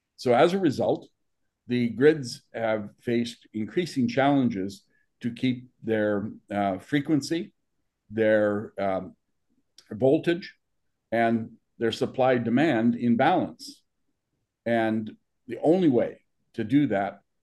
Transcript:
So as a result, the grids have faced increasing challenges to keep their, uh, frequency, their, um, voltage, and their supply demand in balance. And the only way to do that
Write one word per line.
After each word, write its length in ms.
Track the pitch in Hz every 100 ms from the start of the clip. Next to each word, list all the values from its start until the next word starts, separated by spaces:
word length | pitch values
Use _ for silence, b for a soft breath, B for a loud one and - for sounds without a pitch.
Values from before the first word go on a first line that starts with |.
| _ -
So 160 | 127
as 200 | 120 170
a 60 | 190
result, 480 | 170 104 98 151 - _ _ _ _ _ -
the 220 | 123 117
grids 540 | 104 147 160 120 - _
have 360 | 113 113 110 101 -
faced 480 | - 120 117 - _
increasing 540 | 107 104 180 165 135 117
challenges 760 | 135 139 139 123 98 98 - _ _ _ _
to 100 | 120
keep 360 | - 131 123 - _
their, 480 | 110 110 104 104 110 - -
uh, 260 | 101 98 95
frequency, 720 | - 147 143 151 - 165 208 _ _ _ _ _ _
their, 640 | 107 107 107 104 104 - -
um, 360 | 98 95 92 - _ _ _ _ _ - _
voltage, 640 | 107 131 156 170 175 - - _ _ _ _ _
and 400 | 113 117 113 113 - _ -
their 140 | 113
supply 460 | - 123 - 131 127
demand 580 | 117 123 160 113 117 120
in 220 | 120 117
balance. 640 | 143 175 113 - - - _ _ _ _ _ _ _ _ 117
And 460 | 117 113 110 107 - _ _ -
the 120 | 113
only 280 | 143 190 165
way 320 | 117 95 - _ _ _
to 100 | -
do 240 | 107 143 135
that 340 | 98 95 - _ _